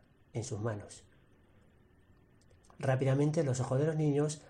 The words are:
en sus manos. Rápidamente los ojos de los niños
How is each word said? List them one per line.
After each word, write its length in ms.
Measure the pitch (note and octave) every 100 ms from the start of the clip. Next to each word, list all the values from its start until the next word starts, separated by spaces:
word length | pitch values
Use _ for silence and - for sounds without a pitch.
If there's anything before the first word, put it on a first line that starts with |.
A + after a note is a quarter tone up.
| _ _ _
en 100 | A#2+
sus 160 | G#2+ G#2
manos. 440 | A2+ G#2 - - - - _ _ _ - - _ _ _ _ - _ _ _ - - -
Rápidamente 680 | A#2+ C3 C3+ C3+ D3 D3+ D3
los 160 | B2+
ojos 180 | B2 C3
de 60 | D#3
los 100 | D#3
niños 460 | D3+ C#3 D3+ D3+